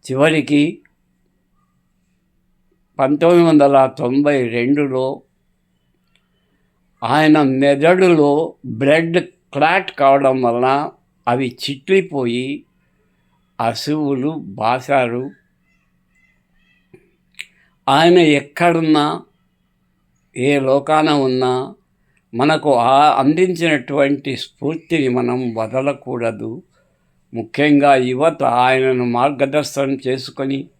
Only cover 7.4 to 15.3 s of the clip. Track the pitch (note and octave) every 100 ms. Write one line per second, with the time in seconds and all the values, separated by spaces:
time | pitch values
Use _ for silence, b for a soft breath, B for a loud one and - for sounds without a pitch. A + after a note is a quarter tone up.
7.4 | C#3 C3 C#3 C#3 D#3 F#3 F#3 E3 C#3+ C#3+
8.4 | D#3+ - B2+ A2+ C#3 D#3 E3 E3+ F3 _
9.4 | _ C#3+ D3+ F#3+ F3+ - C3+ C#3 C#3 C3
10.4 | B2 A#2 B2+ C#3 D3+ _ _ _ - B2
11.4 | C3 B2 - C#3+ - F#3+ F3 C#3+ A#2+ A#2+
12.4 | C3 D3 _ _ _ _ _ _ _ _
13.4 | _ _ A2+ A#2 - D3+ D3 C3+ C#3 D#3+
14.4 | - A#2+ A2 C3 - C#3 B2 A#2+ C3+